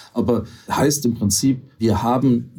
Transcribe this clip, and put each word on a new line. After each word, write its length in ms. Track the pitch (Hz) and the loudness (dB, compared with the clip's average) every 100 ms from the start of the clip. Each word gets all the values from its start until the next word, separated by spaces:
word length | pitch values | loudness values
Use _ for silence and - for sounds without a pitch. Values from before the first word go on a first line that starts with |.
| - | -10
Aber 320 | - 98 117 - - - | -4 0 0 -2 -16 -6
heißt 360 | - 139 143 117 | 0 0 0 -2
im 100 | 117 | -2
Prinzip, 460 | 104 - 135 131 - _ | -2 0 0 0 -4 _
wir 220 | 113 95 | 0 0
haben 500 | 113 127 139 120 120 | 0 2 2 2 -2